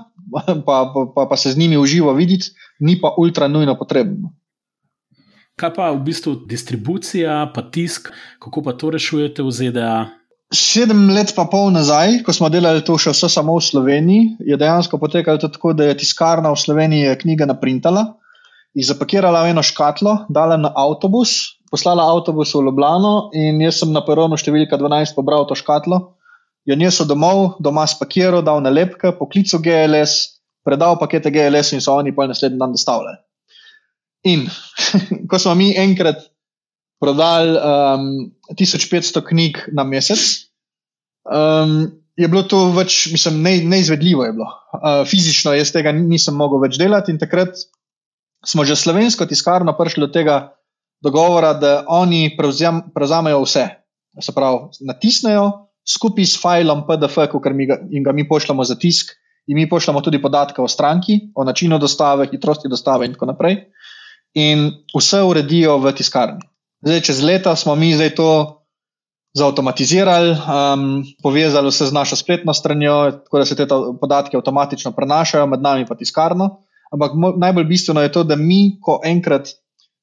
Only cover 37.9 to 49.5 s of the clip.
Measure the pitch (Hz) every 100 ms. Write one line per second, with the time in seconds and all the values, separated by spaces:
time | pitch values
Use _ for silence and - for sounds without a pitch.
37.9 | 135 135 139 123 - - - 190 151 -
38.9 | 175 170 170 - 165 165 147 - 147 135
39.9 | 135 - 214 - - - _ _ _ _
40.9 | _ _ _ - 151 156 156 156 156 160
41.9 | - _ - 170 185 185 196 185 175 185
42.9 | - 165 165 165 156 170 185 165 190 160
43.9 | 151 170 151 117 110 110 - _ - 151
44.9 | 143 139 190 165 147 156 143 147 170 151
45.9 | 151 170 165 160 147 147 139 135 127 185
46.9 | 208 202 156 160 175 185 180 - _ _
47.9 | _ _ _ _ _ - 165 143 147 170
48.9 | 175 233 - 165 147 -